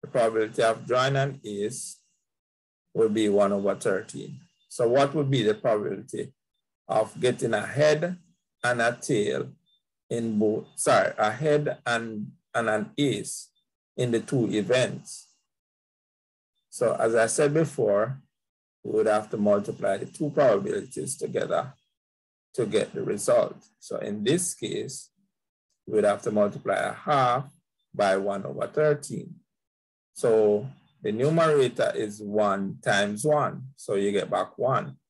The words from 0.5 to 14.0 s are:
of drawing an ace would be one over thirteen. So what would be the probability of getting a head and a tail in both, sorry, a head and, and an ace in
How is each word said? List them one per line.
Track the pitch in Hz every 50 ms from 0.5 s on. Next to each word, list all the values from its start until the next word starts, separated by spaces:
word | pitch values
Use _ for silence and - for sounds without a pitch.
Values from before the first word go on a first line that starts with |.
| 110 - 117
of | 113 113 110 - -
drawing | 117 127 - - 139
an | 135 135 143 135 - -
ace | 107 104 101 101 110 131 - - - - _ _ _ _ _ _ _ _ _ _ _ _ _ _ _ _ _ _ _ _
would | - 113 110 104
be | 110 107 104
one | 101 101 101 98
over | 101 101 98 98 98
thirteen. | - - 117 98 95 - - - - - - 143 131 - _ _ _ _ _
So | - - 123 117
what | 120 139 139 139 143
would | 160 143 135
be | 139 127 107
the | 107 107
probability | - - 127 110 107 101 - 98 95 - - - - - - _ _ _ _ _ _ _ _ _ _ _ -
of | 107 110 110 104 - -
getting | 120 127 123 - 131 117 113
a | 104 -
head | - - 131 151 151 151 156 165 175 185 - _ _ _ _ _ _ _ _ -
and | 123 123 120
a | 113 120 120 -
tail | - - 139 107 101 - - - - 131 - _ _ _ _ _ _ _ _ _ _ _
in | 113 117 117 113 110 104
both, | 110 107 107 - - - _
sorry, | - - - 131 101 95 - - -
a | 107 107
head | 110 120 151 151 147 147 147 147 - - _
and, | 123 120 117 117 113 110 107 104 - - _ _ _ _
and | 120 113 110
an | 107 107 107 107 - -
ace | 147 139 110 - 127 - - - - _ _ _ _ _ _ _ _ _ _
in | -